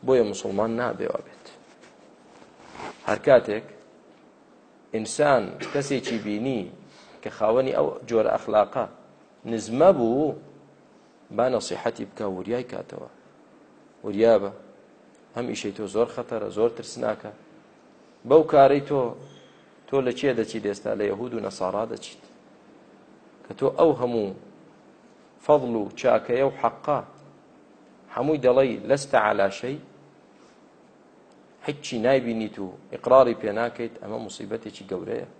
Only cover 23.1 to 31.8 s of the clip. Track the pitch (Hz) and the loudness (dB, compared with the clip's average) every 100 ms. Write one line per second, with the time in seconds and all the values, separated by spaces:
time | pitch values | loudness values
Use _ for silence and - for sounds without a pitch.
23.1 | - - _ - - 135 - 165 139 123 | -20 -20 _ -20 -2 -2 4 2 4 -2
24.1 | 120 101 95 - - - - - - _ | -2 -4 -6 -18 -20 -20 -20 -20 -20 _
25.1 | - _ _ - 151 127 110 98 - 127 | -20 _ _ 2 2 4 -4 -4 -2 2
26.1 | 110 - 120 139 135 117 - - 139 98 | 2 2 0 0 0 -2 -2 -4 -4 -4
27.1 | - - - _ - _ _ - - - | -18 -20 -20 _ -20 _ _ -20 -20 -12
28.1 | - 139 156 123 123 135 101 107 143 - | -4 -2 2 4 4 4 0 0 -2 2
29.1 | 120 107 104 98 - 120 151 - - - | 2 2 2 0 -2 -10 -10 -14 -20 -20
30.1 | _ _ _ - _ _ _ _ _ _ | _ _ _ -20 _ _ _ _ _ _
31.1 | _ _ _ _ _ - 143 | _ _ _ _ _ -10 -10